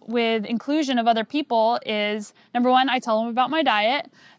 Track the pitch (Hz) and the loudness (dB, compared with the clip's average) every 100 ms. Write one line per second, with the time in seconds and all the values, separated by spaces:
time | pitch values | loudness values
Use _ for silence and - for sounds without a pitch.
0 | - 240 226 226 202 233 - 302 269 247 | -6 -2 0 0 -2 -6 -2 -2 0 0
1 | 226 226 214 294 302 233 220 240 - 214 | 2 2 0 -4 -2 0 2 0 -4 -4
2 | 208 214 208 - _ 240 247 254 262 254 | -4 -4 -8 -18 _ 0 2 4 2 0
3 | 247 220 233 233 254 311 269 214 214 277 | 0 0 0 -2 0 0 2 2 2 0
4 | - _ - | -4 _ -20